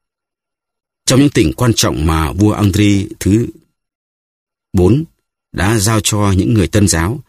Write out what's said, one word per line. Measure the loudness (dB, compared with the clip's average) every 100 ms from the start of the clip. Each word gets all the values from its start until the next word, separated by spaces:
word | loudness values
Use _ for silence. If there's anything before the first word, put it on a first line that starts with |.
| _ _ _ _ _ _ _ _ _ _ -2
Trong | 2
những | 2
tỉnh | 2 0
quan | 0 -2
trọng | 0 -2 -2 -2
mà | 0 -2
vua | 0 0
Henri | 2 0 2 0 0 -4 -6
thứ | 0 0 -2 -10 _ _ _ _ _ _ _ _ _ _ _
bốn | 2 2 2 -2 _ _ _ _
đã | -6 -2 -2
giao | 0 -2
cho | -2 -2 0
những | 0 2
người | 0 0
Tân | 2 2
giáo, | 0 -2 -6